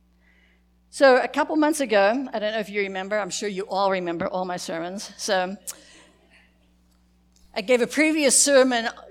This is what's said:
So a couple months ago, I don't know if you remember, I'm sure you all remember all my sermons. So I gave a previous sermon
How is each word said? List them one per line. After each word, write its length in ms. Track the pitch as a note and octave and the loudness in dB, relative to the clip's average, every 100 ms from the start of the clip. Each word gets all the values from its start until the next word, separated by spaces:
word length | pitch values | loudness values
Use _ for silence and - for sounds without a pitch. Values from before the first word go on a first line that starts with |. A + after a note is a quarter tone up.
| _ _ _ _ _ _ _ _ _ | _ _ _ _ _ _ _ _ _
So 300 | - C#4 B3+ | 4 6 6
a 80 | B3+ | 2
couple 260 | C#4 D4+ D#4 | -2 -2 0
months 240 | D4+ D4+ | 0 0
ago, 460 | C4 G#3 G3 B3 C4 | 0 4 4 2 -4
I 60 | A3 | -6
don't 140 | G#3+ | -4
know 60 | A3 | -4
if 100 | G3 | -4
you 140 | G#3 | -4
remember, 360 | G3 F#3+ F#3+ G#3+ | -4 -4 -4 -4
I'm 120 | F#3+ | -4
sure 180 | - G#3 | -6 -6
you 140 | F#3 G3+ | -6 -4
all 240 | F#3+ G3 | 0 0
remember 340 | F#3+ F3 E3+ F#3 | 0 -2 -4 -4
all 180 | F3+ | -4
my 120 | F#3 F3+ | -6 -8
sermons. 560 | - E3 E3+ G3 - - | -8 -8 -8 -10 -14 -12
So 400 | - F#3+ F#3 G3 - - - - - _ _ _ _ _ _ _ _ _ _ _ _ _ _ | -2 -2 -2 -6 -12 -16 -20 -20 -20 _ _ _ _ _ _ _ _ _ _ _ _ _ _
I 80 | - | -10
gave 180 | G3 B3 | 0 0
a 60 | A#3 | 0
previous 540 | - D#4 D#4 C#4 - | 0 0 2 2 4
sermon 480 | C#4 C#4 C4 A#3+ A3+ - - | 4 4 4 2 -4 -8 -18